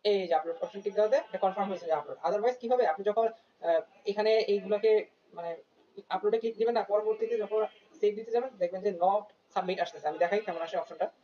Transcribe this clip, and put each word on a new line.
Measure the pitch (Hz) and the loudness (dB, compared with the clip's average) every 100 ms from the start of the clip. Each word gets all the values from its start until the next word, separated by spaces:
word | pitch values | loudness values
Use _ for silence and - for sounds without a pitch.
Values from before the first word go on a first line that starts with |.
| 208 | 2
এই | 202 180 | 0 2
যে | 160 | 0
আপলোড | 165 165 | 0 -6
অপশন | 180 202 | -6 -6
টিক | 202 202 | -4 0
দেওয়াতে | 214 277 - | 2 2 0
এটা | 185 | -2
কনফার্ম | 196 190 202 | -2 0 -4
হয়েছে | 185 165 | -4 -2
যে | 156 | -2
আপলোড। | 147 131 165 | -2 -4 -2
Otherwise | 202 233 247 | 0 0 -2
কি | 233 | 0
হবে, | 247 220 | 2 2
আপনি | 202 196 | 2 0
যখন, | 208 226 | 2 0
আহ, | - _ _ - 165 - _ - | -2 _ _ 2 2 0 _ -4
এখানে | 202 214 220 - | 0 4 4 4
এইগুলোকে | 202 190 208 220 214 - _ _ - | 0 0 2 4 4 2 _ _ -12
মানে | 170 165 - _ _ 196 - | -10 -10 -14 _ _ -20 -6
আপলোডে | 185 208 226 | -2 0 0
ক্লিক | 226 226 | -2 0
দিবেন | 226 233 | 0 0
না, | 190 | 0
পরবর্তীতে | 208 214 214 226 233 | 0 0 -2 -2 -2
যখন | 202 220 214 _ _ - | -2 -2 -2 _ _ 0
সেভ | 208 208 | 0 0
দিতে | 226 | -2
যাবেন | 233 262 202 | -2 -2 -4
দেখবেন | 175 185 202 | -4 0 -4
যে | 175 | 2
not | 180 202 208 _ _ | 2 2 -2 _ _
submit | 202 180 190 | -4 -4 -2
আসতেছে। | 175 - - | -4 -4 -6
আমি | 165 | 0
দেখাই | 175 202 214 | 0 0 -2
কেমন | 170 - | -6 -4
আসে | 180 | -4
অপশনটা | 165 160 - _ | -6 -6 -6 _